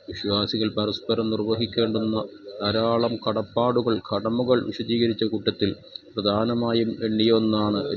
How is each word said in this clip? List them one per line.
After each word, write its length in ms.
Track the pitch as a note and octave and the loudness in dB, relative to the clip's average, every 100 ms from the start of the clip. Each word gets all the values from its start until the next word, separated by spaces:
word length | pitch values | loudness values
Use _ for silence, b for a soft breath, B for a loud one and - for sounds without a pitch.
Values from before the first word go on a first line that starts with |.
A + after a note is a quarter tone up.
| - | -14
വിശ്വാസികൾ 640 | - G2+ G2+ G#2 A2 A2 | -8 -2 -2 -2 -2 -2
പരസ്പരം 580 | G#2+ G#2+ G2 - A2+ A2 | 0 -2 -2 -2 -2 0
നിർവഹിക്കേണ്ടുന്ന 840 | G#2+ G#2 A2 A2+ A#2 A2+ A2 A2 A2 - - - - | -2 -2 -2 -2 0 0 0 -2 -2 -4 -10 -16 -6
ധാരാളം 580 | G2+ A2 A2+ A#2 A#2 A2 | -2 0 2 2 0 0
കടപ്പാടുകൾ, 760 | A2+ A2 G2+ A#2 A#2+ B2 A#2+ G#2+ | -2 -2 -2 0 2 2 2 -2
കടമകൾ 540 | - G2+ A2 A#2 B2 A#2+ | -2 -4 -2 0 2 2
വിശദീകരിച്ച 600 | - G2+ A2+ A#2 A#2 A2 | 0 -4 -2 2 2 0
കൂട്ടത്തിൽ 460 | A2 G#2 G2 G2 G2 - B B - | -2 0 -2 0 -2 -2 B B -12
പ്രധാനമായും 840 | - G2+ G#2 A2+ A#2+ A#2 A#2 A2+ - | -4 0 2 2 0 0 2 0 -2
എണ്ണിയൊന്നാണ് 800 | A2+ G#2+ A2 A2+ A2 G#2+ G#2+ G2+ - | -2 2 4 4 4 2 2 0 0